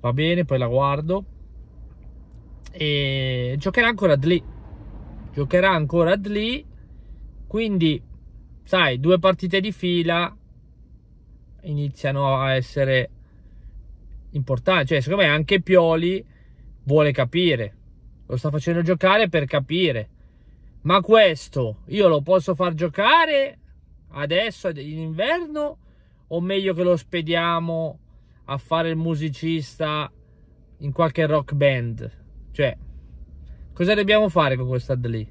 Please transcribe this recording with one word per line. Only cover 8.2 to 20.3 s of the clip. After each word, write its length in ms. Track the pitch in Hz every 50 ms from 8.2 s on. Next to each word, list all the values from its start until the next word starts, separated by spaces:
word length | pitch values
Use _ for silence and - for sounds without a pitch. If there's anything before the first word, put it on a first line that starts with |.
| - - - - - - - - -
sai, 360 | - - 185 170 143 127 123
due 200 | 139 170 185 180
partite 400 | 160 190 185 - - 185 165 196
di 120 | 190 214
fila 640 | 180 - - 180 175 175 170 165 170 170 175 - - - - - - - - - - - - - - - _ - - - - - - - - - - -
iniziano 760 | - 170 147 143 143 143 135 - - 143 135 139 139 135 135 131
a 160 | 135 135 131
essere 540 | 131 123 - - 139 139 135 131 127 131 - - - - - - - - - - - - - - - - - - - - - - - - -
importanti. 560 | - 147 131 - 131 120 - - 185 175 143 127
Cioè, 140 | 165 143
secondo 220 | 123 143 180 202 190
me 60 | 151
anche 320 | 147 151 156 - 202 196
Pioli 640 | - - 185 180 170 165 160 165 170 175 190 190 226 - - _ - - - - - - - - -
vuole 280 | 131 143 156 151 147
capire. 640 | 135 143 131 123 - 170 180 170 147 117 110 101 - - - - - - - - - - - -
Lo 100 | 143 127
sta 120 | - 151
facendo 320 | 143 151 131 170 170 170
giocare 460 | 170 160 185 165 - 185 196 214 226 185
per 180 | 160 165 143
capire. 640 | 135 - 147 135 - 156 180 185 160 127 113 104 - - - - -